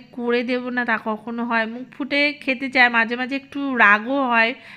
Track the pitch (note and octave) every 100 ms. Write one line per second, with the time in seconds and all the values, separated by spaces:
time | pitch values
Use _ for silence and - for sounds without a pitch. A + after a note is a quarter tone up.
0 | B3 - A#3+ A#3+ B3 B3 B3 B3 A#3+ A3
1 | A3+ G#3+ G#3+ A#3 A#3 A3+ A3 A#3 B3+ -
2 | C4+ C#4+ D4 C#4+ - B3+ C4+ C4 A#3+ A#3
3 | A3 A#3+ B3+ C4+ C4+ C#4+ C#4 B3 G#3 G#3
4 | A3 C#4 C4 A#3 A3+ C4 -